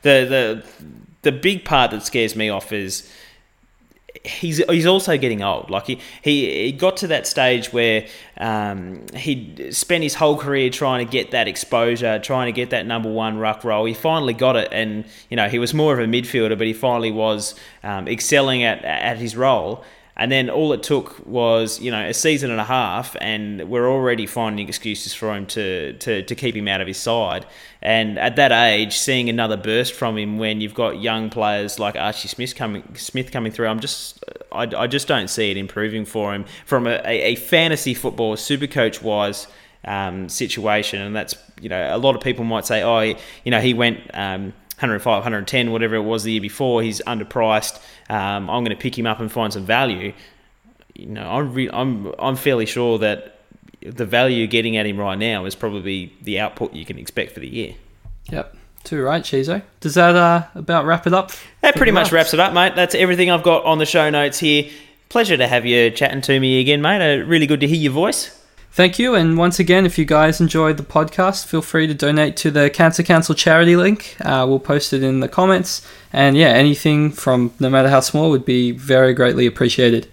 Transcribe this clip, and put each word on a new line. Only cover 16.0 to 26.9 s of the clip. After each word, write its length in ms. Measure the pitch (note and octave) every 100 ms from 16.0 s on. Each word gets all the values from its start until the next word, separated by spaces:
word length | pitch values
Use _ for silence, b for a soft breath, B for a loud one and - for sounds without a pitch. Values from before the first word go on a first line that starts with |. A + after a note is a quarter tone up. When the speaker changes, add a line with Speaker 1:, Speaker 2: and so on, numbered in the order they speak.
Speaker 1:
midfielder, 520 | A2+ B2 B2 B2+ A2 G#2+
but 120 | A2+
he 40 |
finally 380 | A2 C3 A#2+ A2+
was, 460 | G#2+ A2 G#2+ G#2+ B B B
um, 240 | G2+ G2 -
excelling 560 | A2+ - C#3+ C3+ B2+
at, 220 | A#2 G#2
at 340 | - D2+ A2 A2+
his 180 | A#2 A2
role. 480 | C3+ A#2 E2+ B2 b b b -
And 140 | B2
then 200 | C3+ B2+
all 240 | C#3+ D#3
it 80 | C3+
took 420 | - C#3+ - -
was, 560 | - B2 A#2 A2+ A2+ -
you 100 | B2
know, 140 | A2
a 80 | F#2
season 380 | A#2 D#3+ D3 C3
and 100 | A2
a 40 |
half, 520 | G#2+ B2+ G#2+ G2 C3 -
and 480 | G#2 G#2+ G#2 G2+ E2
we're 200 | A#2+ B2
already 360 | C3+ B2+ A#2 G2+
finding 420 | A#2+ A#2 G#2 G2+
excuses 460 | - A2+ G2+ -
for 200 | - A2
him 120 | G2+ F#2+
to, 480 | A2+ G2 F#2 C#2+
to, 280 | - - G#2
to 120 | F#2+
keep 200 | A#2+ B2+
him 140 | A2 G#2
out 140 | F#2+
of 40 |
his 120 | F#2